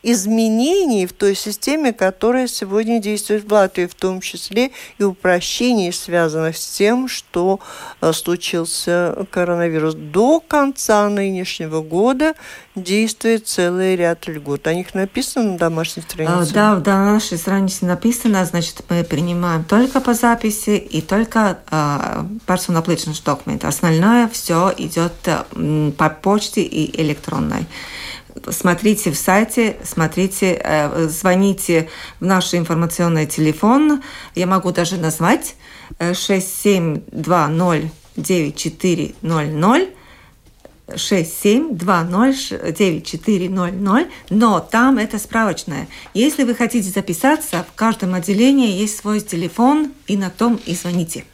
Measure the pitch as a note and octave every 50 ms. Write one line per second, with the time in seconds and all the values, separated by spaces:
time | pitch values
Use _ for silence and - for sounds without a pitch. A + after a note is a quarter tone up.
0 | - A3+ A#3 G3+ F#3 G#3+ A3 A3+ A3+ A3 A3 A3+ B3 D#4 F#4 G4+ F#4 D4 A#3 G3+
1 | F3+ F3+ - _ G#3 G3 G3 - - G#3 G#3 - - C4 C#4+ D#4+ D4+ B3+ A3 -
2 | F#3+ F#3+ F#3+ _ - A3+ A#3+ C4 B3+ A#3 - - G#3+ F#3+ G3 G#3+ A3+ A3 A#3 A#3
3 | G3 G#3 G#3+ G#3 G#3 - G#3 G#3+ G#3 G#3+ G#3 G#3+ F#3+ F#3 - F#3+ F3 F3+ - _
4 | - F#3 F#3 F#3 - - - E3+ - - G3 A3+ B3+ C4+ - - - - - -
5 | G3+ G3 F#3 _ - F#3 F3+ F3 - - - - A#3+ B3 B3 G#3+ F#3 F3 F3 -
6 | - - F3 F3 E3 D#3+ D3+ D#3+ D#3+ D#3+ D#3+ - - - - - G3 G#3 A#3+ B3+
7 | C4 B3 - - - _ - F3 F3 F#3+ F#3+ G3 - - - - - - - _
8 | - D#3+ D#3+ - - - F3 F3 - - - E3+ E3 E3 - - - F3 F3 F3
9 | F3 E3 - - G3 - - F#3+ F3 F3 F3 E3+ E3+ E3+ D#3+ D#3 D#3 D#3+ D#3 D#3
10 | D#3 D3+ D3 F#3+ A3+ C4 D#4 E4 - _ - D4 C#4 C#4 C4+ - - - G#3+ G#3
11 | G#3 G#3 G#3 G3+ G3 G3 F#3+ F#3 F#3 - - - E3 D#3 D#3 D#3+ D#3 D#3 E3 F3+
12 | G#3+ B3+ C4+ B3+ D4+ D#4+ D#4 - - - - - - _ _ G3 F3+ F3 G3 G#3+
13 | A3+ A3 - _ - A3+ A3+ G#3+ A3 - - - F3+ F3 F3+ F#3 F#3+ F#3 F#3 F3
14 | F3 E3 E3 E3 - F3+ D#3+ D3+ C#3+ C#3+ C#3+ C#3 - D#3 E3 F3+ F3+ - - F#3+
15 | F#3+ F#3+ - B3 C4 - - C#4 A3+ G#3 F#3 E3+ F3 E3 D#3+ D#3+ D#3+ - - E3+
16 | D#3+ - - F3 D#3+ D#3+ F3 F3+ E3+ D3+ G3+ G#3 G#3 G#3+ G#3 F#3 D3 G3+ G3 G3
17 | G3 G3+ G#3 A3 G#3+ - F3+ E3 - F#3+ G3 G3 G3 F#3+ F#3+ - F#3+ F3+ F3+ F3
18 | - A#3 A#3+ - - A3+ G3+ F#3+ F#3 E3+ - E3+ E3 - - - - - - -
19 | - B3+ - C4 F3 F3 F3 F3 F3 F3 E3 D#3+ D#3+ - G3+ A3 B3 C4 - C4+
20 | C4 B3 A#3+ - - A#3 A#3 A#3 - A3 G#3 - - G#3+ G#3 - G3+ - D3 D#3
21 | D#3 - F#3+ G#3+ A3+ A3+ - A3+ G#3+ G3 F3 - - - D#3 D#3 D3 D3 C#3+ C#3
22 | - - - - D#3+ F3+ G#3 A3+ - - F#3 F#3 - - F3 E3 D#3+ E3+ E3+ -
23 | - D#3+ D3+ - - D3+ C#3+ - - - - - - D3 C#3 - - E3+ D#3+ D#3+
24 | F3+ G#3+ A#3 A#3+ A#3+ A3+ A#3+ - - - E3+ E3 F3+ F#3+ - - - E3 E3 E3+
25 | E3 F3 E3+ - - F3+ D#3 - - - - - - D3 D3+ D3+ D3+ D3 C#3+ -
26 | D#3 D#3 D#3 - - F#3+ G3+ G#3 G#3 - - A3 F3+ - - D#3 D3+ - - -
27 | D#3+ D3 D3 - - - - D3+ D#3 D3+ - - E3 E3 - - - - - -
28 | - - - - - - - - - - F#3 - - F#3 F3 F3 A3 G#3+ G#3 -
29 | - F3+ D3 - - - F#3 G#3 A3+ A3 - B3 A3+ G#3+ - - - - - E3+
30 | E3 E3 - F3 F#3+ F#3+ - - G#3 F#3 - - - - D#3 D#3 D3 D3 - E3
31 | E3 D#3 E3 - - F#3 F3+ F#3 G3 G3+ F#3 G3 - - E3+ D#3+ D#3+ D#3+ - -
32 | - - - - E3+ F#3 F#3+ F#3 E3 - - F3 E3 - F3 E3 E3+ E3 - -
33 | F3 E3+ E3 D#3+ D#3 D3+ - - D#3 D#3 D3+ - - G#3+ B3 C#4 D#4 D4+ D4 C4+
34 | - - - - - - - E3+ F3+ F3+ F#3+ F#3 F3+ F3+ F3+ F3 F3 E3+ F#3+ E3+
35 | D#3+ D#3+ D#3+ - D#3+ F#3 C4+ - - - - _ - - - - - - - -
36 | E3+ F3 F3+ F3+ - - G3 F#3 F#3 - - - - G#3 G3+ F#3 E3 E3 D3 -
37 | - - - - D3 C3 F3+ E3+ D3+ D3 D#3+ D#3+ F#3 F3+ E3 D3+ D#3 D#3+ - -
38 | - - - - D3 - F#3+ F3 D3+ C#3+ - - - E3 - - - F#3 E3+ D#3+
39 | C#3+ - - - - D#3+ E3 D#3 D3 D3+ D#3 D3 E3 G#3 B3+ E4 F#4+ F#4 - -
40 | - - - - - - _ _ _ - _ _ _ - _ _ _ - - E3+
41 | - - G3+ F#3 E3 - - - - G#3 G#3+ C4 D#4+ D#4+ A#3 D#3+ F3 G3 F#3+ E3+
42 | E3 F3+ F3 G3 A#3+ C4+ C4+ C4+ - - - - - - D#3+ - G#3 F#3 D#3+ D#3+
43 | - - - E3 - A3 G#3 F3+ F#3 F#3 F#3+ F#3+ F3+ F3 F#3+ F#3 G3+ G3 G3+ C4
44 | F4 F4 - - - - F3+ G#3+ A#3 A3+ G3+ E3 - - - A3+ A#3+ C4+ C4+ A3
45 | G#3+ G#3+ - G#3 - - - A3+ A3+ G3+ D#3+ - - - D3 C3+ D#3 - - -
46 | - - _ F#3+ A#3+ D4+ D4 - C4+ A#3 A#3 - B3 A#3 - A#3+ F#3+ F#3 F#3 G3
47 | G3 - E3+ - - C4+ D#4 D4+ - - - E3+ F3+ - - - A3 A3+ G#3+ -
48 | G3 F3+ F#3 F#3 E3+ G3 G3 G3+ A#3+ C4+ C#4 C4+ B3 G#3+ F#3+ F#3 G#3+ G#3 - -
49 | - G#3 G#3+ G#3 G#3 - - E3+ F#3 E3+ - - A#3 C4 D4 D#4 D4+ C4+ - -
50 | _ - G#3 G3 G3 F3+ F#3 - A3+ A#3+ A#3 G#3 - - E3+ F3 - F3 F3 F3+
51 | E3 D#3+ - - - -